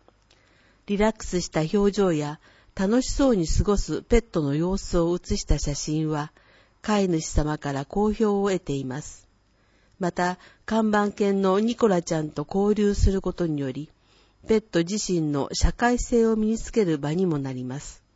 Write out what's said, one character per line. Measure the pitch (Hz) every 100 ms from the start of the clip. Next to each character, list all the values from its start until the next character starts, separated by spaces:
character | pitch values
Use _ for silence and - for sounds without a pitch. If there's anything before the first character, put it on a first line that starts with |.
| _ _ _ _ _ _ _ _ -
リ | 202
ラ | 214
ッ | -
ク |
ス | - 180
し | -
た | 160
表 | 156 208 202
情 | 202 190
や | 156 147 156 _ - _
楽 | - 190 240
し | -
そ | - 269
う | 214
に | 160
過 | -
ご | 175 202
す | - 156
ペ | - 233
ッ |
ト | - 175
の | 143
様 | 147 175 190
子 | - 175
を | 165
写 | 175 - 208
し |
た | - 151
写 | -
真 | 143 - 156 156
は、 | 151 151 - _ _ _ _
飼 | - 208
い | 196
主 | 160 -
様 | - 151 151
か | 143
ら | 139
好 | 139 202 214
評 | 208 220 202
を | 202
得 | 185
て | -
い | 139
ま | 131 131
す。 | - - _ _ _ _ _ _ _ _
ま | 175
た、 | - 180 185 - _
看 | - 220 220
板 | 208 208
犬 | 202 202 196
の | 190 190
ニ | 226 240
コ | 226
ラ | 180
ち | -
ゃ | 160
ん | 151
と | 151 151
交 | 196 202
流 | 208 208
す | 202 -
る | 190
こ | 190
と | - 175
に | 147
よ | 139
り、 | 127 151 _ _ _ _ _ -
ペ | 220
ッ |
ト | 214 170
自 | 170
身 | 208 - 180 156
の | 143 135
社 | 208 -
会 | - 240 247
性 | - 240 226
を |
身 | 220 214
に | 220
つ | -
け | 233
る | 190 151
場 | 143
に | 165 185
も | 151
な | 135
り | 127
ま | 127 139
す。 | - - _